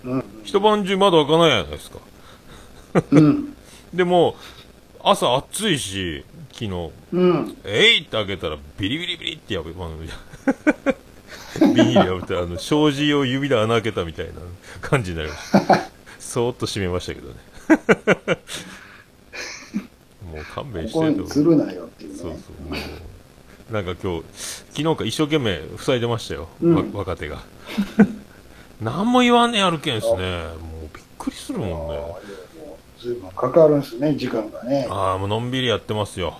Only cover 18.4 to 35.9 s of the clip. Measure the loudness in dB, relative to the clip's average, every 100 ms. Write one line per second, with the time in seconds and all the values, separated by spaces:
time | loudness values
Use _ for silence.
18.4 | -6 -14 -14 -18 -20 -20 -20 -20 -20 -14
19.4 | -14 -14 -8 -8 -8 _ _ -18 -14 -12
20.4 | -12 -12 -10 -8 -4 0 0 0 -2 2
21.4 | 4 4 2 -8 -14 -16 -16 -12 -12 -12
22.4 | -16 -16 -10 -10 -10 -14 -16 -20 -20 -20
23.4 | -20 -20 -8 -6 -4 -4 -4 -4 -8 -14
24.4 | -12 -12 -10 -2 -2 0 -2 -2 0 2
25.4 | 0 -2 -6 -6 -2 0 0 -2 -4 -8
26.4 | -10 0 4 4 2 -6 -6 -6 -6 -10
27.4 | -14 -20 -8 -6 -2 4 4 4 -16 -20
28.4 | -20 -20 -20 -8 -6 -2 2 4 6 6
29.4 | 4 2 0 0 -2 -2 0 0 0 -4
30.4 | -6 -10 -12 -14 -14 -18 -20 -10 -10 -8
31.4 | -8 -6 -4 -4 -6 -6 -8 -12 -14 -16
32.4 | -18 -18 -18 -18 -20 -12 -8 -8 -8 -4
33.4 | 2 6 6 6 0 -2 -2 0 -2 -4
34.4 | -4 -10 -4 -2 -2 -2 0 0 -2 -2
35.4 | -2 -2 0 -2 -2